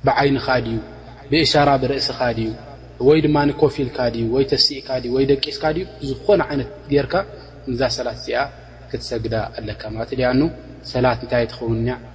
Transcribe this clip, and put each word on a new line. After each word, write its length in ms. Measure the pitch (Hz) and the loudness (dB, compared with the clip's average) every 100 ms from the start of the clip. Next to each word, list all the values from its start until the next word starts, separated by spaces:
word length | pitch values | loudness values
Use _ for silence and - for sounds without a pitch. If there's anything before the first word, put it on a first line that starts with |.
ብዓይንኻ 460 | - 135 143 135 - 127 | 2 2 2 2 2 0
ድዩ? 180 | 117 113 - - - - - | 0 -6 -6 -16 -18 -20 -2
ብእሻራ 420 | 151 156 151 143 | 2 4 4 4
ብርእስኻ 460 | 135 127 135 - 120 123 | 4 2 -2 -2 -2 -2
ድዩ? 180 | 113 110 113 - - - - | 0 -4 -4 -12 -18 -18 0
ወይ 180 | 127 156 | 6 6
ድማ 160 | 151 147 | 6 4
ንኮፍ 300 | 143 139 151 - | 4 4 2 2
ኢልካ 220 | 131 - 123 | -4 0 -2
ድዩ? 140 | 117 113 | 0 0
ወይ 140 | 127 | 2
ተሲእካ 440 | 135 135 - 139 135 127 | 2 2 0 -2 -6 -4
ድዩ? 140 | 123 | -2
ወይ 120 | 127 135 | 0 4
ደቂስካ 380 | 139 - - 156 | 2 2 -2 -2
ድዩ? 120 | 156 185 - | -2 -6 -8
ዝኾነ 360 | 143 - - 196 | -8 -6 4 4
ዓይነት 280 | - 147 120 - - | 4 -2 -4 -10 0
ጌርካ 280 | 143 127 180 196 - - - | 0 2 -2 -4 -10 -18 -16
ንዛ 160 | - 120 131 | -8 -2 0
ሰላት 280 | 120 123 117 | 0 -6 -6
እዚኣ 200 | - 120 143 - - - - | -4 -2 -2 -6 -20 -20 -10
ክትሰግዳ 480 | 120 - 117 110 110 101 | -10 -6 -6 -4 -4 -4
ኣለካ 320 | - 107 101 107 | -8 -10 -10 -10
ማለት 220 | 110 113 | -8 -6
እዩ። 80 | 131 | 0
ሊኣኑ 220 | 127 127 160 - - - | 2 2 2 -2 -16 -18
ሰላት 360 | - 127 123 120 | -6 0 2 0
እንታይ 240 | 123 123 117 | 0 0 0
ትኸውን 320 | - 117 113 | -4 -2 0
እያ? 140 | 117 123 - | 0 -4 -10